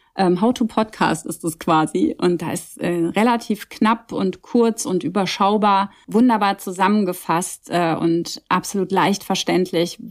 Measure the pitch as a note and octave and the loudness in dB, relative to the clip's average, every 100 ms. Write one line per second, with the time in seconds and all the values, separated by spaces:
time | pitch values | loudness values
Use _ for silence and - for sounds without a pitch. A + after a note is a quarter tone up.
0 | _ - F#3 F3 A3+ B3 A3+ - A3 - | _ 0 2 4 2 2 0 0 -2 0
1 | E3 D#3+ - E3 E3+ - - D#3+ D#3 F#3 | 0 0 -6 -6 -6 -4 0 2 2 0
2 | G3 - F3+ E3+ E3 F3+ - - F3 F3 | -2 0 0 0 -2 -6 -8 -8 -4 -2
3 | E3 G3 A#3 A#3 - G3+ - - A3 A3+ | -2 2 2 0 -2 -6 -6 -2 0 0
4 | - G3+ F#3+ - - A#3+ A3+ A3+ - F#3 | -4 -4 -2 -4 -2 2 2 0 -2 -2
5 | - G3 F3+ - G3+ G#3+ G#3 G3 G3+ - | -2 -2 -2 0 2 4 4 2 0 -8
6 | - G3+ B3+ A3 G3+ G3 - F#3 F#3+ G#3+ | -2 2 4 4 0 -2 -6 -2 2 2
7 | F#3 F3 - E3 F3 - - F3 E3+ D#3+ | 2 -2 -2 -2 -2 -10 -4 0 0 0
8 | E3 E3 E3 - - F#3 - G3+ F#3 F#3+ | 2 0 -2 -10 -2 -2 -2 -4 0 2
9 | D#3+ G3 - F#3+ - F3 F3+ E3+ F3 - | 2 0 -2 -4 0 0 0 0 -2 -4
10 | - | -18